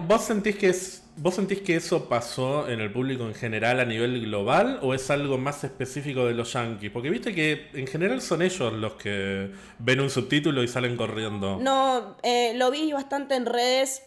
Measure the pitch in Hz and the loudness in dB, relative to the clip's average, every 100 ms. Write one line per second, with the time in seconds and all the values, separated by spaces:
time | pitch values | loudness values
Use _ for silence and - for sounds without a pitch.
0 | 170 226 - 214 214 196 190 180 - - | 2 2 2 0 0 2 2 2 -2 -12
1 | - - 165 190 190 190 - 165 - 160 | -16 -4 0 0 0 0 0 0 2 0
2 | - 120 - - 127 147 123 113 104 120 | 2 0 0 -2 0 0 0 -2 -2 -2
3 | 131 131 113 104 117 110 113 127 120 110 | -2 -2 -4 -4 -4 0 2 4 2 2
4 | 120 123 110 104 104 165 240 269 135 131 | 0 0 -2 0 2 4 2 0 0 0
5 | - 143 143 131 139 143 135 - 123 147 | 0 0 2 0 -2 -4 -6 -6 -6 -6
6 | 143 127 120 117 110 127 117 104 104 123 | -4 0 2 0 -2 -2 -2 -4 -6 -4
7 | 135 233 240 170 151 147 - 143 131 160 | -4 -2 -2 0 0 0 -4 -8 -6 -2
8 | 196 254 - 165 185 185 117 110 107 - | 0 0 -2 0 2 2 -2 0 -4 -4
9 | 104 101 98 98 98 - - - 117 131 | -4 -2 -2 -2 -4 -10 -18 -4 2 2
10 | 135 131 110 147 156 135 120 127 123 117 | 2 0 0 2 2 2 0 0 -2 -2
11 | 110 107 110 104 98 190 269 269 262 247 | -2 -2 -2 -2 -2 0 2 4 4 2
12 | 202 - 240 240 233 247 254 294 311 277 | -2 -4 0 2 2 2 2 2 0 -2
13 | 269 277 269 262 233 240 247 262 269 - | -2 -4 -2 -2 0 2 2 2 2 -4